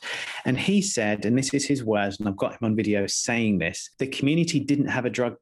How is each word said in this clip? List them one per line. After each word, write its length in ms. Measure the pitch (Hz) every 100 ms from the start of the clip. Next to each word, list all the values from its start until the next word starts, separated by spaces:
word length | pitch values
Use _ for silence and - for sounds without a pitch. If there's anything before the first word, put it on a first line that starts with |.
| - - - -
And 140 | 131 127
he 240 | - 202
said, 420 | 190 - 104 104
and 120 | 104 127
this 160 | 135
is 100 | 143 143
his 160 | 135
words, 360 | 110 104 101 98
and 80 | 107
I've 80 | 98
got 160 | 127
him 60 | -
on 140 | 113 110
video 300 | 104 101 98
saying 520 | - - 117 110 95
this, 300 | 82 - - -
"The 80 | 135
community 540 | - 139 165 170 143
didn't 280 | 135 143 127
have 180 | 127 120
a 40 |
drug 260 | 117 120 -